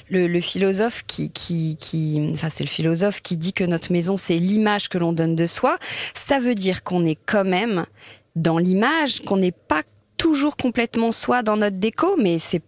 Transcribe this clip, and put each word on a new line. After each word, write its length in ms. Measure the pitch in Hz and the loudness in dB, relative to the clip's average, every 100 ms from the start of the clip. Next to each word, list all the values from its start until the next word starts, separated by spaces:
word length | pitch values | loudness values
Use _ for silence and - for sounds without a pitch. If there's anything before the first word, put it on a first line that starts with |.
| - | -2
le, 160 | 185 175 | 0 2
le 140 | 175 | 0
philosophe 640 | 170 185 196 190 226 - - | -2 0 0 2 0 -2 -10
qui, 240 | - 151 | -6 -6
qui, 460 | - - 170 160 156 | -6 -4 -2 -2 -4
qui, 520 | - 165 156 151 151 | -6 -2 0 0 -2
enfin, 140 | 156 160 | -2 -4
c'est 140 | - | -4
le 40 | 143 | -6
philosophe 520 | - 160 165 202 202 | -2 0 2 0 -2
qui 140 | - 175 | -6 -4
dit 160 | 170 | -2
que 120 | - | -2
notre 280 | 180 170 - | 0 -2 0
maison, 240 | 175 170 196 | 0 0 -2
c'est 220 | - 170 | 0 0
l'image 500 | 180 214 214 208 - | 2 2 2 0 -2
que 100 | 180 | -2
l'on 140 | 170 | 0
donne 220 | 165 165 | 2 0
de 120 | 165 170 | 2 0
soi, 320 | - 254 349 - - - | 0 0 0 -4 -10 -10
ça 240 | - - 277 | -8 0 0
veut 160 | 240 | 2
dire 280 | 220 190 185 | 0 0 -2
qu'on 240 | - 180 165 | -2 0 2
est 120 | 156 - | 0 0
quand 180 | 214 | 0
même 420 | 190 180 233 185 - _ - - _ 165 | 2 0 0 -2 -4 _ -20 -20 _ -2
dans 220 | 165 165 | 2 2
l'image, 600 | 180 190 233 320 285 - | 2 2 2 2 0 -4
qu'on 160 | - 190 | -2 2
n'est 160 | 185 | 2
pas 300 | 180 - 302 - _ _ - | -2 -4 -4 -4 _ _ -2
toujours 400 | 330 294 294 - | 2 2 0 0
complètement 560 | 254 233 233 233 233 | -2 0 -2 0 0
soi 300 | 220 - 247 | -2 0 0
dans 140 | 214 214 | 2 2
notre 220 | 208 190 | 0 0
déco, 380 | 214 - 339 392 | -2 0 0 2
mais 200 | 196 170 | 2 2
c'est, 240 | - 175 | 0 -6